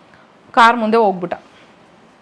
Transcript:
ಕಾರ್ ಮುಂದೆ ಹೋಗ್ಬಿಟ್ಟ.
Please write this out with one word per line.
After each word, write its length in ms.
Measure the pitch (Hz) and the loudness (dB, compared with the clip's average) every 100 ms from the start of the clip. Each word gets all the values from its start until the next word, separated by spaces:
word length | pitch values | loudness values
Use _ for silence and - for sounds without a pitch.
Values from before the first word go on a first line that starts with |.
| _ _ _ _ _ | _ _ _ _ _
ಕಾರ್ 240 | - 226 240 | 2 2 2
ಮುಂದೆ 200 | 214 226 | -2 0
ಹೋಗ್ಬಿಟ್ಟ. 380 | 214 185 170 - - - - _ _ _ _ _ | 0 -2 -8 -12 -16 -20 -20 _ _ _ _ _